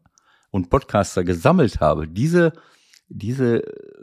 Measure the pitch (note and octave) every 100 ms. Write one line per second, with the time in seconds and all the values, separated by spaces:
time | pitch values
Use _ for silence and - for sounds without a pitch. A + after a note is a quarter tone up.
0 | _ _ _ _ _ G2 F2+ C3+ - G#2
1 | G2 - F2+ F2 C3+ F#3 A#2+ - D2+ D#2
2 | D#2 E2+ D3+ F3 E3 D#3+ _ _ _ _
3 | _ G2+ G2 C3 B2 A#2 - - - -